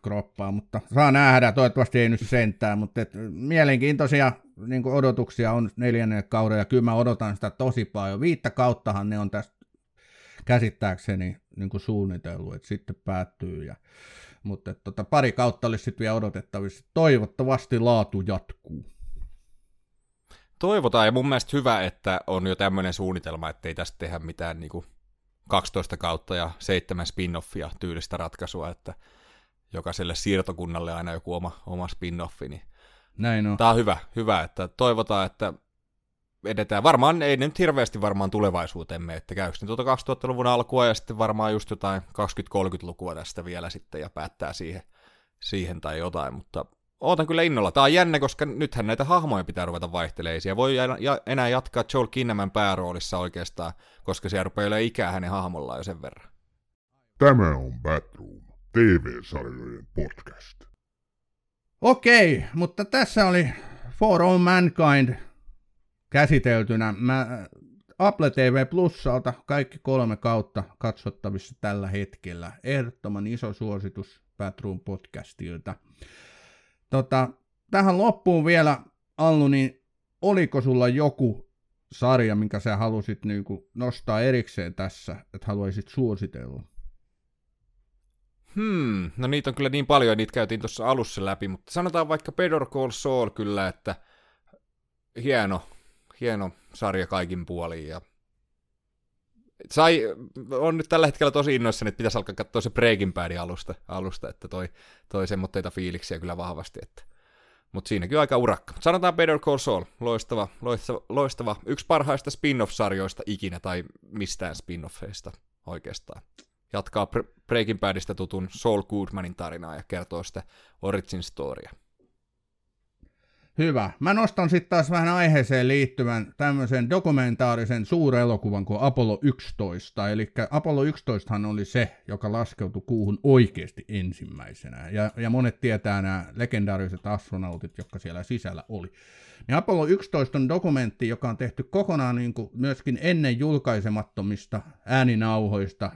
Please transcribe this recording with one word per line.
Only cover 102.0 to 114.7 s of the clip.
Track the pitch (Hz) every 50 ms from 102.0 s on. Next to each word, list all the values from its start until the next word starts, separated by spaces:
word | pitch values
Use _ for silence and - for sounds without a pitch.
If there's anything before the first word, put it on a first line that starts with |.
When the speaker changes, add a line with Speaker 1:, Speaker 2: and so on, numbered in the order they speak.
| 117 - -
Speaker 2:
alkaa | 113 95 - 95
katsoa | - 104 - - 117
se | 107 110
Breaking | - 123 123 117 110 95 101 92 -
Badin | 92 85 85 87 87
alusta, | 87 85 90 - - - 87 - -
alusta, | - 87 92 92 95 90 - - -
että | - _ -
toi, | 87 - 92 92 87 - _ - - - _ _ _
toi | - 98 95
semmoitteita | 87 101 95 95 92 - 95 85 90
fiiliksiä | - 92 92 90 87 87 - - 90 82
kyllä | 85 87 85
vahvasti, | 90 87 90 85 76 - - - - -
että, | - _ - - - - _ _ _ _ _ _ _ _ _ _ _
mut | - 98 -
siinäkin | - 110 98 87 92 139
on | 151
aika | 156 - 135
urakka. | 123 123 113 95 - _ - -
Mut | - -
sanotaan | 165 170 185 180 180 165
Better | 170 170 160 156 151
Call | - 156 143
Saul, | 131 - 143 107 90 85 - _ _
loistava, | 120 120 117 110 - - 120 110 101 92 - -
loistava, | - 120 120 107 - - 123 - - _
loistava, | 117 139 139 131 - - 120 107 104 - -
yksi | 107 143 - -
parhaista | - 165 151 139 143 143 135 - 143
spin-off-sarjoista | - - - 147 135 123 107 - - - 110 101 98 95 95 95 - - -
ikinä, | - 104 95 - 92 87 87
tai | - 95 90 90 82 - _ _ _ 53
mistään | 98 107 98 90 - - 92 87 -
spin-offeista | - - -